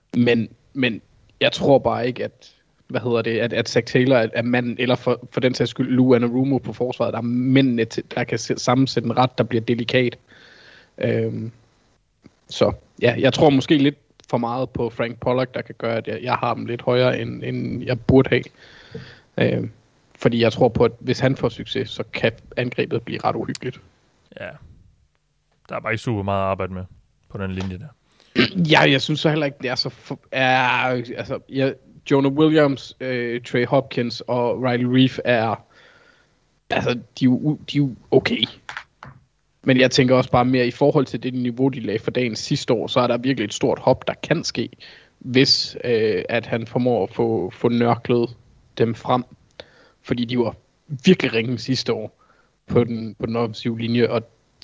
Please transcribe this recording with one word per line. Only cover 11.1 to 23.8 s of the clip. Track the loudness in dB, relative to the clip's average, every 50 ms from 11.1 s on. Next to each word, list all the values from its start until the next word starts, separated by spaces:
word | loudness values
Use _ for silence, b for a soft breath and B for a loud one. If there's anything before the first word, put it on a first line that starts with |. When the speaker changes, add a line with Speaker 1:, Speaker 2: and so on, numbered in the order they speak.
| 0 0 -2 -2 -4 -6 -8 -10 -12 _ _ _ _ _ _ _ _ _ _ _ _ _ _ -20 _ _ _ -16
Speaker 1:
så | -2 0 0 0 0 -4 -10 _ _ 0
ja, | 0 0 2 2
jeg | 2 2 4
tror | 4 4 6
måske | 6 4 4 4 4
lidt | 4 4 2 0 -2 _ _ _ _ _ -6
for | -4
meget | -4 -2 -4 -4 -4 -6 -6
på | -4 -4 -4 -4
Frank | -4 -4 -6 -6 -6 -4
Pollock, | -4 -2 0 0 -2 -4 -6
der | -10
kan | -10 -10 -10
gøre, | -8 -6 -4 -4
at | -4 -4
jeg, | -6 -8 -8 -4
jeg | -2 -2
har | 0 0 -2 -2
dem | -4 -6
lidt | -8 -8 -4
højere, | 0 0 2 4 4 2 0 -2
end, | -4 -8 -8 -8 -8
end | -6 -6 -6 -6 -6 -6 -6 -4
jeg | -4 -4 -2
burde | 2 6 6 6 6 6
have. | 2 0 0 -4 B B B B B B B B B B B B B B B B _
Øhm, | 0 0 0 0 -2 -4 -8 -12 _ _ _ _ _ _ _ -8
fordi | _ 0 0 2 2
jeg | 2 2 4
tror | 4 2 2
på, | 4 2 0
at | 0 0 -4
hvis | -4 -4 -2 0
han | 0 0 0
får | 0 -4 -4
succes, | -4 -8 -10 -8 -6 -6 -6 -6
så | -8 -10 -10 -10 -6
kan | -2 -2 -2 -2 -4 -12 -8 -6
angrebet | -4 -4 -4 -4 -4 -4 -2 -4 -6
blive | -6 -8 -8 -4 -4
ret | -4 -2
uhyggeligt. | -2 -6 -8 -8 -8 -10 -10 -12 -12